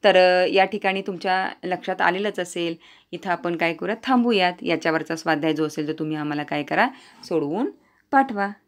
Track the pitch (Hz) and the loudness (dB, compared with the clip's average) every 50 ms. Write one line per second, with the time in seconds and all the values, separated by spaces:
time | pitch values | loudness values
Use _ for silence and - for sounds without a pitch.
0 | - 208 185 185 180 180 180 180 180 180 - 190 190 190 - 202 - 196 190 190 | 6 6 6 8 6 6 6 4 4 4 4 4 4 4 0 -2 -2 -2 -2 -2
1 | 190 - 190 165 - 196 185 185 190 - - _ - 180 180 180 - - 185 185 | -4 -6 -8 -4 -2 -2 0 0 -2 -4 -8 _ -6 -4 -4 -4 -2 -6 -2 0
2 | 185 175 175 185 202 208 202 - 180 175 - 180 170 170 170 170 _ - - _ | 2 0 2 0 -2 -2 -2 -4 -8 -6 -4 -4 -4 -4 -4 -8 _ -20 -20 _
3 | _ _ - 175 - 196 175 165 - 175 175 160 170 165 165 165 - 180 214 226 | _ _ -14 -10 -4 -4 -4 -2 -2 -4 -2 0 -2 -2 -2 -4 -4 -6 -6 -6
4 | - 254 262 247 233 240 233 196 185 180 180 - - 170 165 156 - 170 156 160 | 0 2 2 4 4 4 4 4 2 2 0 -2 -2 -2 -2 0 0 0 0 0
5 | 156 - 165 160 - 170 156 147 156 160 156 151 156 151 151 - 151 147 156 - | -2 -4 -8 -4 0 0 0 2 2 0 0 0 0 -2 -2 -6 -6 -6 -4 -6
6 | 160 156 156 151 151 147 147 147 147 147 156 151 143 - 156 170 220 262 262 - | -4 -6 -4 -4 -4 -4 -4 -6 -4 -4 -4 -6 -4 -2 0 0 0 0 -2 -10
7 | - - - - - - 185 160 147 143 156 202 262 415 - _ _ _ _ _ | -20 -20 -20 -20 -8 -2 -2 -2 -2 -2 -2 -4 -4 -4 -6 _ _ _ _ _
8 | _ _ - 269 269 269 233 202 196 202 208 _ _ | _ _ 2 2 2 2 0 -4 -4 -4 -6 _ _